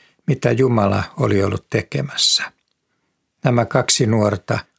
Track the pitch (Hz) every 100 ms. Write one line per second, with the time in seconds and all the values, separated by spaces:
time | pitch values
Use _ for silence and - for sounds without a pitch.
0 | _ _ - 127 120 117 131 117 101 101
1 | - - 113 101 98 98 - 113 - 139
2 | 139 - - - - _ _ _ _ _
3 | _ _ _ _ 135 120 113 131 - -
4 | 113 113 104 101 - - -